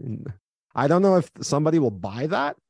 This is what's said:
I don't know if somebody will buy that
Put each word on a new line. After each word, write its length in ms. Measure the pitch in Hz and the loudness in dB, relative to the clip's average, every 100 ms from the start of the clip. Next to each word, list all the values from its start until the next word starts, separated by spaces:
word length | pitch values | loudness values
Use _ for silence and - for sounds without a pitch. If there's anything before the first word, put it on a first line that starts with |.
| 123 107 - - _ _ _ - | -12 -10 -12 -16 _ _ _ -2
I 100 | 143 | 2
don't 160 | 175 | 4
know 140 | 196 180 | 4 4
if 120 | - - | 2 -6
somebody 400 | - 147 156 165 | -4 0 2 2
will 100 | 123 | 2
buy 380 | 95 98 113 151 | -2 -8 -6 -4
that 280 | 196 - - | -2 -4 -6